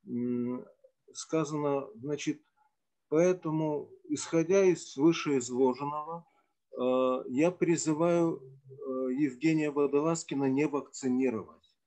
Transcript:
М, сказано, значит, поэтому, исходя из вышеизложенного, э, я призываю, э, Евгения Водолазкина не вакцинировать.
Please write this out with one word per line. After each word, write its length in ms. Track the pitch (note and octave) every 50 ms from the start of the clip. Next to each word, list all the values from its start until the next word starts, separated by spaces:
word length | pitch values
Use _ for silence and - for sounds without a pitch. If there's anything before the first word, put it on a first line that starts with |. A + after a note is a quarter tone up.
| _
М, 580 | - A#2+ A#2+ A#2+ B2 B2 A#2+ A#2+ B2 B2 B2+ - - - _ _ - _ _ _ - -
сказано, 720 | - - - D#3+ D#3+ D#3 C#3+ D#3 D3 D3 C#3+ C#3 C#3 C3+ - G#2+
значит, 460 | A2+ B2 D3 D3 C#3+ - D#3 D3 - _ _ _ _ _ _ _ _ _ _ _ _ _ _
поэтому, 800 | D3 D#3 F3 F3+ F3+ F3+ - D#3+ D#3 D#3 D#3 D#3 D3+ C#3+ - - - - _ -
исходя 540 | D4+ - - - - E3 E3 E3 F#3+ G3 G3
из 320 | F#3 E3+ E3 - - -
вышеизложенного, 1300 | C3 D3 E3 E3 E3 - D3+ C#3+ C3 A#2+ A#2+ B2+ B2 C3+ B2+ B2 C3 C#3+ C#3+ D3 D3+ D3+ D#3+ E3 E3+ E3 _ _ _ _ _ _ _ _ _ - B2
э, 440 | B2 B2+ B2+ B2+ C3 B2+ B2+ C3 - -
я 220 | B2+ C3+ D#3 F3
призываю, 880 | E3+ - F3 E3 E3+ D3+ - D#3 D#3 D3+ E3 F3 E3+ E3+ E3+ E3 D#3 C#3 - - - - _ C3
э, 440 | - - - C3+ C3 C3 C3 C3 B2+
Евгения 580 | C3+ D3+ C#3 B2 B2 D3+ D#3+ D#3+ D#3 D3+ D3+
Водолазкина 760 | C3+ C#3+ C#3+ C3+ C3+ C#3+ D3+ E3 E3 E3 - - D3 C#3 C#3 C3+
не 180 | C3 C#3 D3+
вакцинировать. 1080 | D3 C#3+ C#3 C3+ - - - - B2+ B2+ B2+ C3 B2+ A2+ G#2+ F2+ - - _ _ _ _ _ _